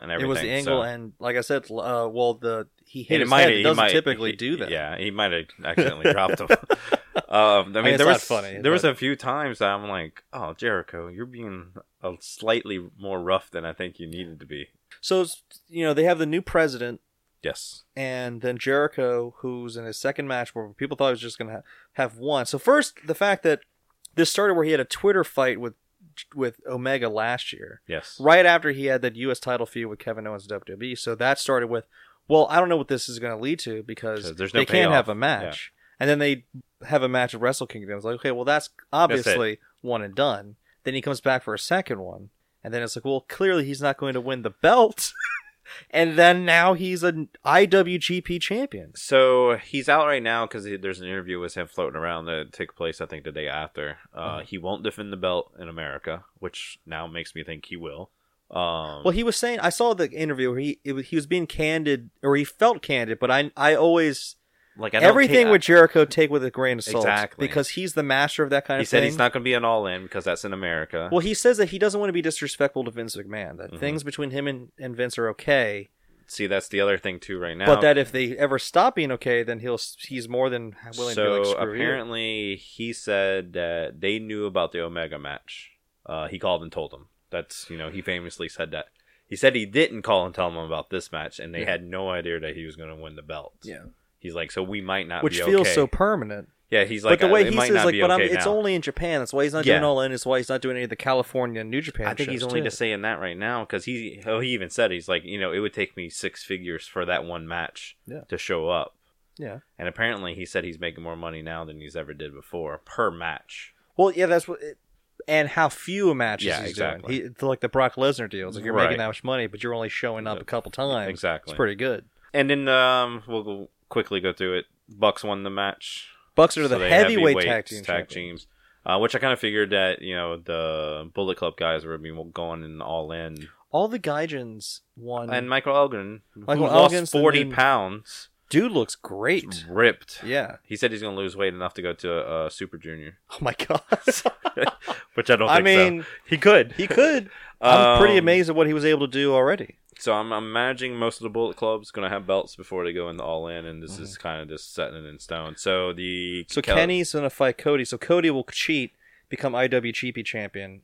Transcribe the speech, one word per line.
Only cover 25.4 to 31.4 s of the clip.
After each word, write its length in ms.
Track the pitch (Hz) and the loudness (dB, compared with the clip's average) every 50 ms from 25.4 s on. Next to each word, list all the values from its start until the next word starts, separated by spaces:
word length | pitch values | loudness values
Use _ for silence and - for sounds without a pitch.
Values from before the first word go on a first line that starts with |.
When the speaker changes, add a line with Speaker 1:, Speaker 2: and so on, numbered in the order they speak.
| 131 127 110 104 | 2 2 0 -2
Speaker 2:
with, 160 | 120 117 - _ _ _ _ _ 180 _ _ - - _ - | -6 -10 -10 _ _ _ _ _ _ _ _ -20 -20 _ -6
with 260 | 139 131 120 - _ - | -4 -4 -4 -4 _ -10
Omega 440 | 135 127 123 123 131 135 131 120 113 | -8 -6 -4 -2 -2 -2 0 -2 -2
last 440 | 104 110 110 117 123 123 - - - | -2 -2 -2 -2 -2 -4 -6 -8 -12
year. 280 | - - - - - _ | -12 -14 -18 -18 -16 _
Speaker 1:
Yes. 320 | - 82 78 - - - - | -8 -8 -8 -8 -10 -6 2
Speaker 2:
Right 260 | 135 151 170 185 180 | 6 8 8 10 10
after 260 | 175 170 165 151 151 | 8 6 4 2 -2
he 140 | 135 135 139 | -4 -2 -2
had 140 | 135 131 123 123 | 0 0 0 0
that 120 | 123 110 | -2 -4
U 120 | 117 127 135 | -4 -4 -4
S 100 | 123 - | -4 -4
title 260 | - 127 123 117 117 | -2 -4 -2 -2 -4
feud 220 | - - 120 117 107 | -6 -6 -8 -8 -8
with 100 | 107 - | -10 -10
Kevin 260 | - 117 110 110 107 | -8 -8 -8 -8 -8
Owens 220 | 107 107 101 101 | -10 -10 -10 -10
W 260 | 101 104 98 - - 95 | -10 -10 -10 -10 -12 -14
W 180 | 98 120 127 | -12 -10 -10
E. 40 | 123 | -10
So 180 | - - 120 113 | -8 -6 -6 -4
that 220 | 110 120 131 139 | 0 2 2 0
started 300 | - | 0